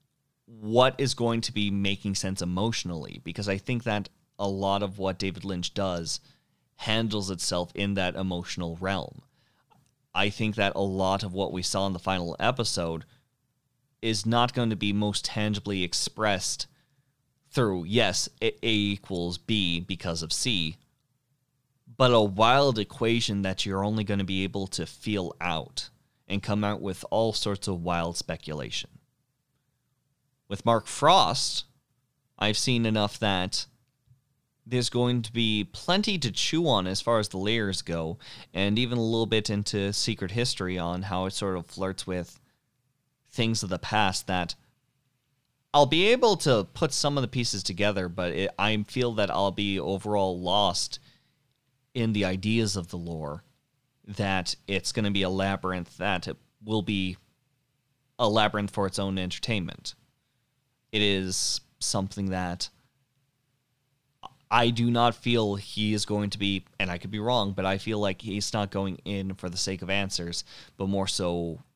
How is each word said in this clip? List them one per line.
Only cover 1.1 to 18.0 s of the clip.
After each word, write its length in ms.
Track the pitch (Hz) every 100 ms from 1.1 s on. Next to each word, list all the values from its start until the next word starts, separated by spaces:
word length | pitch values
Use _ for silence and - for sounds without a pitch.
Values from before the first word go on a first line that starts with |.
going 260 | - 117 117
to 120 | -
be 180 | 107 104
making 440 | 98 98 98 104
sense 280 | 98 95 95
emotionally, 760 | 87 90 113 113 90 82 53 -
because 240 | - 87 101
I 80 | 98
think 260 | - 120
that 240 | 113 104 98 _ _ -
a 80 | 101
lot 340 | 98 98 101
of 160 | 101 98
what 200 | 95 92
David 260 | 95 87
Lynch 280 | 98 90 87
does 480 | - 95 87 80 - - _ _ _ _ -
handles 540 | 113 110 113 107 95
itself 400 | 90 - 90 87
in 200 | - 101
that 200 | 98 92
emotional 600 | 92 95 87 87 - 85 82
realm. 420 | 95 95 - - - _ _ _ _ _ _ _ _
I 140 | 92 104
think 260 | 101 110 104
that 180 | 98 -
a 40 |
lot 400 | 98 95 95 98
of 100 | 104
what 200 | 92 95
we 100 | 92
saw 240 | 87 101 98
in 60 |
the 40 | 90
final 380 | 95 95 85 -
episode 680 | 117 131 113 95 85 82 - _ _ _ _ _ _ _ _ _
is 240 | 113 110 113
not 260 | 120 123
going 140 | 127 117
to 60 | 107
be 160 | 104
most 320 | 101 104 101
tangibly 580 | - 110 107 104 101 98
expressed 840 | 90 - - - 107 95 - - - _ _ _ _ _ _ _ _
through, 340 | 143 110 92
yes, 440 | 82 117